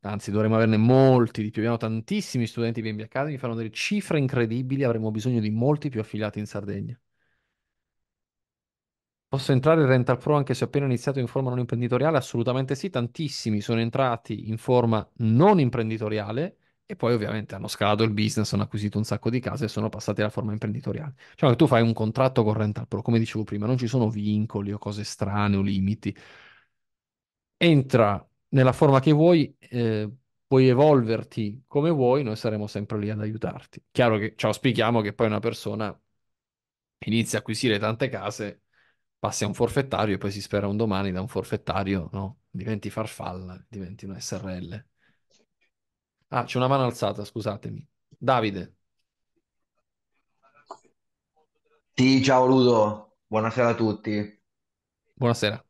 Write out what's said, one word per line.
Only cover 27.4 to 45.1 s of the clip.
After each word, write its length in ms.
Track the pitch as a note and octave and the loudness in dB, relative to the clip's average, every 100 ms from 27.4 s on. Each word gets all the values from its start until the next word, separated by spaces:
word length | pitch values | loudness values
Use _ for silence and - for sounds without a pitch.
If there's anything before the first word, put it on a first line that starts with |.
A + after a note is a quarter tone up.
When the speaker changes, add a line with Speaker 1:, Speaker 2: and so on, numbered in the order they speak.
| _ _ | _ _
Speaker 1:
Entra 720 | F3 D3+ C3 B2+ G#2+ G2 - _ _ | 4 4 4 4 4 2 -8 _ _
nella 240 | C3+ C3 | 4 4
forma 280 | A#2+ D3+ C3+ | 6 6 6
che 120 | C3 | 6
vuoi, 440 | D3 E3 F3 C3+ _ | 6 6 4 2 _
eh, 500 | _ A#2+ A#2 G#2+ G#2+ B2+ _ _ _ | _ -2 0 -2 -4 -10 _ _ _
puoi 220 | C3+ C3 | 4 6
evolverti 960 | B2 D3 C#3+ A2+ A2+ A2 - G#2+ A#2 _ | 6 6 6 2 -2 -4 -6 -6 -8 _
come 220 | C#3+ D#3 | -2 0
vuoi, 340 | D#3+ B2 C3 | 2 2 2
noi 140 | C3 A2 | 0 -4
saremo 300 | A#2+ G#2+ G#2 | -4 -4 -6
sempre 320 | G#2 G2+ G#2+ | -8 -6 -6
lì 100 | G#2 | -4
ad 120 | G#2+ | -4
aiutarti. 600 | G#2+ A2 F2+ F2+ - - _ | -6 -6 -8 -10 -18 -20 _
Chiaro 280 | - A#2+ A2 | 0 2 2
che 160 | G#2+ - | -2 -4
ci 80 | |
auspichiamo 560 | A2 G#2+ C3+ A2+ A2+ A#2+ | -4 0 0 2 2 2
che 140 | G#2 | -2
poi 140 | G2 A2+ | 0 0
una 120 | G#2+ | 0
persona 580 | A#2 A2+ - G#2 G#2+ - _ _ _ _ _ _ _ _ _ _ - | -4 -6 -8 -8 -8 -10 _ _ _ _ _ _ _ _ _ _ -2
inizi 300 | A2+ A2 A2 | -2 0 -4
a 20 | |
acquisire 400 | - A2 B2+ G#2 | -4 -2 0 0
tante 320 | G#2+ A2+ C3 | -2 -2 -4
case, 520 | A#2 G#2 - G#2 - _ _ _ _ _ _ | -4 -8 -8 -10 -10 _ _ _ _ _ _
passi 260 | G#2 - | -6 -4
a 20 | G#2 | -6
un 80 | |
forfettario 600 | - A#2 C#3+ C3+ C3+ G#2+ F#2+ | 0 0 0 -2 -2 0 -2
e 20 | |
poi 140 | G#2 | -4
si 100 | G2 | -8
spera 240 | G2 G2+ G2+ | -4 -2 -2
un 100 | G#2 | -2
domani 360 | A2+ F#2+ G2 | 0 0 -2
da 80 | F2+ | -4
un 80 | F#2 | -6
forfettario, 800 | - F#2+ G#2+ - F2+ F#2+ G2 D#2+ | -6 -6 -6 -4 -4 -2 -2 -4
no? 280 | G2 G2 - _ | -8 -8 -10 _
Diventi 400 | F#2+ G#2+ G#2+ G2+ | -12 -8 -6 -8
farfalla, 760 | G#2 A2 - G2+ F#2 F#2 F#2 _ | -8 -8 -8 -10 -10 -14 -16 _
diventi 360 | G#2 F2+ G#2+ | -14 -14 -14
un 160 | G2 F#2+ | -14 -12
S 160 | - F#2+ | -10 -10
R 80 | F#2+ F#2 | -10 -10
L. 240 | F2+ G#2 - _ _ | -12 -14 -16 _ _